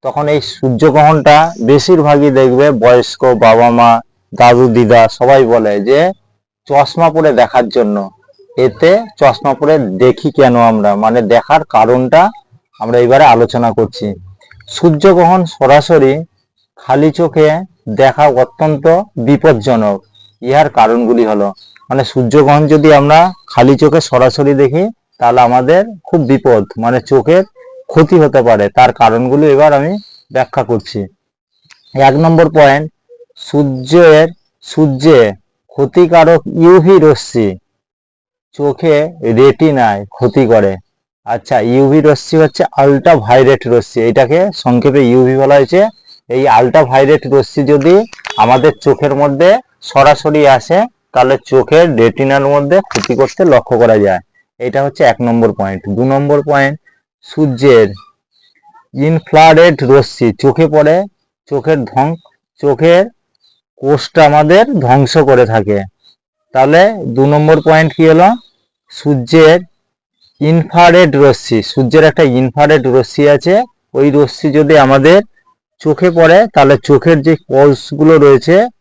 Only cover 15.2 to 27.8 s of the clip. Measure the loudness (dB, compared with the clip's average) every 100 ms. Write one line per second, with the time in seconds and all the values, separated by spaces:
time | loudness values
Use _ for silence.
15.2 | 2 0 -2 -4 2 2 2 0 0 -2
16.2 | -8 _ _ _ _ _ -4 -2 -2 -2
17.2 | -4 0 0 -2 -8 _ -12 -2 -2 2
18.2 | 0 0 -4 _ -4 -2 0 -2 -4 -8
19.2 | -2 0 0 0 -2 -2 -2 -4 _ _
20.2 | _ _ -4 -2 0 0 0 0 0 0
21.2 | 0 -2 -4 -8 _ _ _ -6 -4 -4
22.2 | 0 0 2 2 2 2 2 2 2 2
23.2 | 0 -4 _ -2 0 2 0 0 -2 0
24.2 | 0 0 -2 0 -2 -2 -6 -8 _ _
25.2 | -2 0 2 0 0 0 -2 -10 -6 -4
26.2 | -2 -2 0 0 -2 -6 -4 -4 -2 -2
27.2 | 0 -2 -2 -12 -20 -20